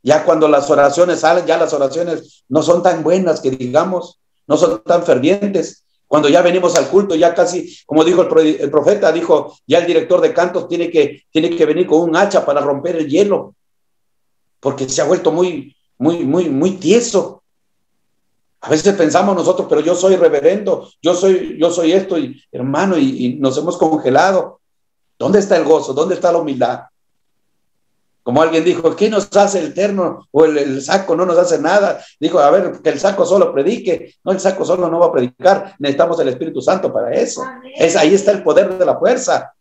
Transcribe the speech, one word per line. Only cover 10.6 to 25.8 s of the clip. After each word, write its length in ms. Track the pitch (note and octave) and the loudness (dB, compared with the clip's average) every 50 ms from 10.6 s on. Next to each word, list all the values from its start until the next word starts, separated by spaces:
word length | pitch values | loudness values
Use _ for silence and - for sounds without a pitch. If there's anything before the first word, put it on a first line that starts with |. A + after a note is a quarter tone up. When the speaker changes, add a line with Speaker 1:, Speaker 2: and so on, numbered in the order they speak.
| C#3+ - | -6 -6
Speaker 1:
tiene 240 | E3 E3+ E3+ E3+ | -6 -4 -4 -2
que, 320 | E3+ D#3 C#3+ C#3+ - - _ _ | 0 0 0 0 -4 -14 _ _
tiene 180 | _ D#3+ D#3 E3+ | _ -2 -2 -2
que 160 | E3+ E3+ D#3 | 0 0 0
venir 220 | D3+ D3+ E3+ F3+ - | 0 2 -2 0 2
con 140 | F3+ E3 | 2 0
un 120 | F3 E3 D#3 | 2 2 2
hacha 320 | F3 G3+ G3 F#3+ E3+ C#3 | 0 0 2 0 0 0
para 140 | D3 C#3+ C#3+ | 0 -2 -2
romper 340 | C#3 C#3+ C#3 C3+ - F3 F3 | -2 -2 -4 -4 -4 -6 -6
el 140 | E3 D3+ C#3 | -6 -6 -2
hielo, 480 | C#3 F3 G3+ G3+ F#3+ - - - _ _ _ _ _ _ _ _ _ _ _ _ _ _ _ _ _ _ _ _ _ _ | 0 0 2 2 0 -4 -4 -10 _ _ _ _ _ _ _ _ _ _ _ _ _ _ _ _ _ _ _ _ _ _
porque 280 | - C#3 C3+ C3 C3+ B2+ | -6 -4 -4 -4 -8 -6
se 140 | B2 - | -2 -2
ha 40 | D3+ | 0
vuelto 260 | C#3+ F#3 F#3 F3+ D#3+ | 0 0 0 0 -2
muy, 420 | D#3 E3+ F#3 F3+ E3 C#3 C3 - _ _ _ _ _ _ | 0 0 -2 -2 -2 -8 -12 -16 _ _ _ _ _ _
muy, 260 | B2 D#3+ E3+ E3+ D3 | -2 -2 -2 -2 -2
muy, 260 | C3 D3 F3+ F3+ D#3 | -2 -2 0 -2 -2
muy 220 | C3+ C3+ D#3 F#3+ G3 | -2 -2 -2 -2 -4
tieso. 680 | - - D#3 G3+ A#3+ A#3+ - - F#3 D#3 - - _ _ _ _ _ _ _ _ _ _ _ _ _ _ _ _ _ _ _ _ _ _ _ _ _ | -4 0 2 2 2 0 0 -2 -2 -2 -2 -12 _ _ _ _ _ _ _ _ _ _ _ _ _ _ _ _ _ _ _ _ _ _ _ _ _
A 100 | - - | -4 -2
veces 240 | D#3 D#3 - G#3 G3 | -2 2 2 0 2
pensamos 400 | - E3 D3+ - F3 G3 G3+ F#3+ | 2 0 2 2 2 2 2 0
nosotros, 320 | F3 D3+ D#3+ F#3 F#3+ - - | 0 0 -2 -2 -2 -2 0
"Pero 120 | D#3 D3+ | 0 0
yo 160 | D3 E3+ F3+ | 2 0 -2
soy 180 | F3 F#3 F#3+ F#3+ | 0 2 2 2
reverendo, 760 | E3 E3+ D#3+ D3+ C#3+ C#3 E3 G3 G#3+ G#3 G3 E3+ B2+ - - _ _ | 4 4 2 2 2 0 0 0 0 -2 -4 -4 -4 -6 -16 _ _
yo 120 | - D#3+ F3+ | -2 -2 0
soy, 440 | - F#3+ F#3+ F#3+ E3+ - G#2+ A#2+ B2 | 2 2 2 2 0 -2 -8 -4 -2
yo 140 | D#3+ E3+ | -2 0
soy 180 | - F3 E3 D#3+ | 0 0 0 2
esto", 260 | F3 G3 F#3+ F#3+ F#3 | 2 0 0 -2 -4
y, 240 | D#3+ C#3 B2 B2+ - _ _ | -4 -4 -6 -10 -18 _ _
hermano, 440 | - - B2 C3+ C#3 D#3 F#3 G3 F#3 | -10 -8 -6 -4 -2 -2 -2 0 0
y, 300 | D#3 C#3 C3 B2+ B2 B2+ | 0 0 0 -2 -2 -4
y 80 | B2 B2+ | -4 -4
nos 240 | D3 C#3 C3 B2+ D3 | -2 -4 -2 -2 -2
hemos 180 | D3 F3 F3 | -4 -6 -2
congelado. 840 | - F3+ D#3+ D#3 D3+ - C3 B2+ C#3+ E3+ F#3+ F#3+ F3+ - - - _ _ _ _ _ _ _ _ _ _ _ _ _ | 0 0 0 0 0 -2 2 2 2 2 2 2 0 -2 -4 -12 _ _ _ _ _ _ _ _ _ _ _ _ _
¿Dónde 220 | A#2 - F#3+ G#3 | -2 2 2 2
está 160 | F#3+ - - | 2 2 0
el 80 | E3 D#3 | 0 4
gozo? 280 | C#3+ D#3+ C#3+ | 2 2 2